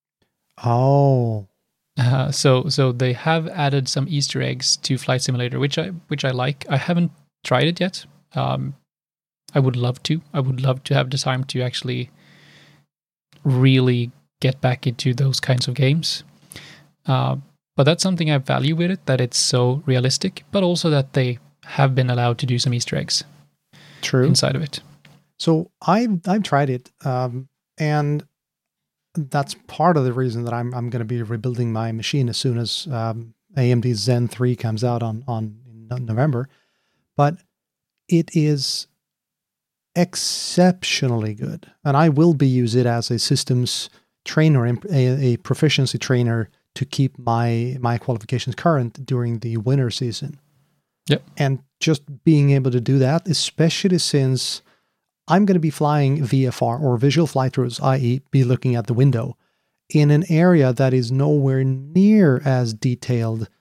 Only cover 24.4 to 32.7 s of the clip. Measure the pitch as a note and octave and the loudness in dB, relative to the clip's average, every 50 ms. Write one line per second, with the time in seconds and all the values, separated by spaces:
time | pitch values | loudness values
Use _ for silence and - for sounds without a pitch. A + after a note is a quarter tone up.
24.4 | - C#3 C3+ C3 D#3+ C#3 - - - - - _ _ - _ _ _ _ _ - | 0 0 -2 -2 -4 -8 -10 -14 -18 -20 -20 _ _ -20 _ _ _ _ _ -4
25.4 | - E3 D#3+ D#3+ - - _ - - E3 F3+ A3+ B3 A3+ G3 E3+ - F3+ G3 A3 | 0 0 0 0 -2 -6 _ -6 -2 0 0 2 2 0 -2 -2 -2 -2 -2 -2
26.4 | - - C#3+ C#3 D3 C3 B2+ B2 - _ _ _ - C#3 B2+ B2+ B2+ B2 A#2+ B2+ | 0 0 0 0 0 0 -2 -6 -8 _ _ _ -6 -4 -4 -2 -4 -4 -6 -8
27.4 | C3 - _ _ _ _ _ - D#3 D3+ D3+ D3+ D3 D3 D3 D3 - _ _ _ | -12 -14 _ _ _ _ _ -4 -2 0 0 0 0 0 -2 -4 -6 _ _ _
28.4 | _ _ _ _ _ _ _ _ _ _ _ _ _ _ - E3 C#3+ B2+ - C#3+ | _ _ _ _ _ _ _ _ _ _ _ _ _ _ -8 -8 -6 -4 -2 -4
29.4 | C#3 - - - _ - - - D#3 F3+ E3+ D3 B2+ B2+ A#2 C3 C3 B2 A2 A#2 | -4 -4 -8 -16 _ -10 -4 0 2 4 4 4 2 0 0 -2 -2 -2 -4 -4
30.4 | A#2+ A#2 A#2 A#2+ A#2+ B2 B2 B2 B2 A#2+ A#2+ A#2 A#2 A2 B2 A#2+ A2+ G#2+ A#2+ A2 | -6 -4 -4 -4 -6 -6 -6 -6 -6 -6 -6 -6 -6 -4 -6 -6 -6 -6 -6 -6
31.4 | G#2+ B2+ A#2+ B2 A#2+ A#2 A2+ A2 A2+ A2+ A2 A2 G#2 - - C#3+ B2+ A#2+ A2 - | -4 -4 -4 -2 -2 -2 -2 -4 -4 -4 -6 -6 -6 -2 -2 0 0 0 -2 -2
32.4 | - C3 A#2 A#2+ A#2 G#2+ | -2 -2 -2 -2 -4 -4